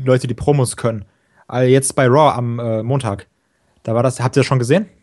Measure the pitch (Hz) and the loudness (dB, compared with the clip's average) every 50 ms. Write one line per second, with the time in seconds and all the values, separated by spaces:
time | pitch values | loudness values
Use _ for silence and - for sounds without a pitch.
0 | 131 127 127 123 - 120 117 - - - 147 143 127 113 - - - 117 113 107 | 0 2 2 2 0 -2 -8 -4 0 0 2 2 0 -2 -4 -4 -4 -4 -4 -6
1 | 98 _ _ _ _ _ _ _ _ - - 120 127 127 131 135 135 - - - | -10 _ _ _ _ _ _ _ _ -8 -4 0 2 4 4 4 2 0 0 0
2 | 135 123 123 147 156 139 - 120 120 120 117 120 117 117 113 110 110 117 135 139 | 2 4 4 4 4 4 2 0 -4 -6 -6 -6 -4 -4 -4 -4 -4 -2 -4 -4
3 | 127 110 101 101 - _ _ _ _ _ _ _ _ _ _ _ - - 113 117 | -2 -4 -6 -8 -10 _ _ _ _ _ _ _ _ _ _ _ -6 -4 0 0
4 | 120 131 120 - 120 - - 139 123 - 139 127 120 117 143 190 220 - _ _ | 0 0 -2 -2 -4 -2 0 0 0 2 0 0 0 2 0 0 0 -4 _ _